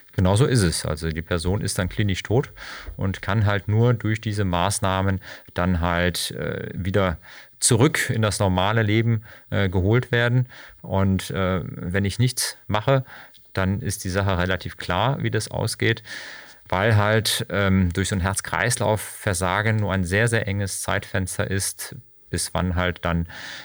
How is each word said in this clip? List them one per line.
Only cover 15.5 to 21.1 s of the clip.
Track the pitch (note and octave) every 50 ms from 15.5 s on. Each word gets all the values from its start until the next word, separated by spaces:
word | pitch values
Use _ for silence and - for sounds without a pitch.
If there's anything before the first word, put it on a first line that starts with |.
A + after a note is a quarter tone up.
ausgeht, | - - A2 A2 - - A2+ A2 A2+ - - - - - - - - - - - - - _ -
weil | - F#2 G2 A2+ A2
halt, | G#2 G#2 G#2 A2 A2 G#2 - - - A#2 -
ähm, | - G2 G2+ G2 F#2+ F#2+ F#2+ F2 E2+
durch | F#2+ G2 -
so | G#2+
ein | G2
Herz-Kreislauf-Versagen | E2+ F#2+ G2 - - - - E2 F#2 A#2+ A#2+ - G#2 G#2 A2 G#2 - - - - - G#2+ F#2+ F2 F#2+ F2+ F2+ G2+ G#2+ A2 A2
nur | A2 G#2 F#2+ F#2
ein | F#2+ F#2
sehr, | E2 F2+ G2+ A2+ A#2+
sehr | A2+ A2+ -
enges | - G2+ G2+ G2+ F#2+ - - -
Zeitfenster | - F#2 G2 - -